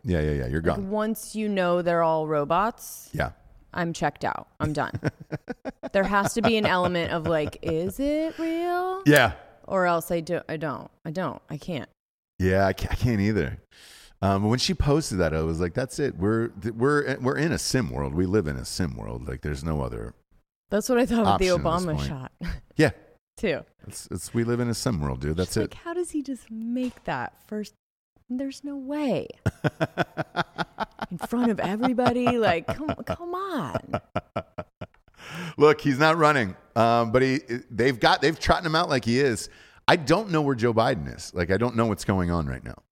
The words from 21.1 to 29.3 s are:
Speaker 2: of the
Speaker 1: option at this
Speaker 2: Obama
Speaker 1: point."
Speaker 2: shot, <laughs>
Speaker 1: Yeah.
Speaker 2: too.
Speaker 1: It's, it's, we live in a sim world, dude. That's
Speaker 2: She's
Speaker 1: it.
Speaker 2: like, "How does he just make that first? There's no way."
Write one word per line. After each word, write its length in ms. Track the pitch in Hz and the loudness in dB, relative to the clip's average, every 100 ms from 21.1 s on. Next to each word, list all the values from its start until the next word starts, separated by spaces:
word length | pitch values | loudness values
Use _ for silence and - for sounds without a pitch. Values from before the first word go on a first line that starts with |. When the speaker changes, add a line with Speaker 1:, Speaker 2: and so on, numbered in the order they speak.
| 233 | 2
Speaker 2:
of 140 | 196 196 | 2 4
the 100 | 185 | 4
Speaker 1:
option 160 | 175 | 2
at 80 | 160 170 | 2 0
this 40 | |
Speaker 2:
Obama 100 | 180 | -2
Speaker 1:
point." 120 | 151 139 | -2 -2
Speaker 2:
shot, 240 | 139 127 _ | -6 -10 _
<laughs> 340 | 170 - - | -8 -8 -6
Speaker 1:
Yeah. 160 | - 151 - - _ _ - | 2 2 2 -18 _ _ -4
Speaker 2:
too. 280 | 208 147 - _ - | -2 -2 -8 _ -16
Speaker 1:
It's, 200 | - - | -16 -8
it's, 220 | 90 - | -8 -4
we 80 | 117 | -2
live 160 | 117 120 | 0 0
in 100 | 120 | 0
a 40 | |
sim 240 | 110 131 92 | 0 0 0
world, 180 | 71 64 | -2 -2
dude. 160 | 71 80 | -2 0
That's 120 | 90 | 0
Speaker 2:
She's 60 | 110 | 0
Speaker 1:
it. 40 | |
Speaker 2:
like, 120 | - - | -2 -6
"How 100 | 339 | -8
does 160 | 339 349 | -6 -4
he 100 | 302 | -4
just 300 | 269 254 - | -6 -10 -10
make 520 | 220 226 247 254 - | -10 -4 -4 -4 -6
that 280 | - 139 120 _ _ | -6 -4 -6 _ _
first? 260 | 214 208 _ _ _ _ _ _ | -8 -8 _ _ _ _ _ _
There's 340 | 247 277 - | -6 -6 -8
no 120 | 285 | -10
way." 520 | 285 262 294 285 170 - | -10 -6 -2 0 0 -4